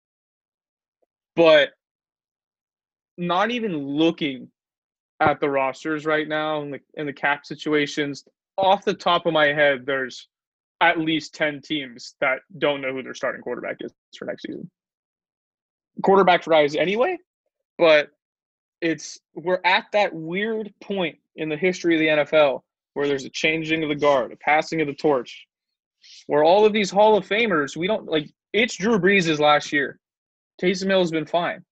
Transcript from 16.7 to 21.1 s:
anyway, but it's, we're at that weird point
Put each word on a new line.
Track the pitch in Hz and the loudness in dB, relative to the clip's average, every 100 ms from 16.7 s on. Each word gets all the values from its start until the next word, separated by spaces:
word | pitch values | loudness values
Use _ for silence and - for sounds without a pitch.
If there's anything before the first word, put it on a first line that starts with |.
anyway, | 147 165 208 311 349 _ _ _ _ _ - | 2 0 0 0 -2 _ _ _ _ _ 2
but | 165 151 143 _ _ _ _ _ _ - | 6 6 2 _ _ _ _ _ _ -6
it's, | 165 151 - - _ | -4 -4 -10 -20 _
we're | - 165 185 | -10 -4 -2
at | 175 208 - | 0 0 0
that | 208 190 | -2 -2
weird | 165 160 185 220 220 208 - | -4 -8 -6 -4 -6 -10 -14
point | - 196 165 | -8 -6 -6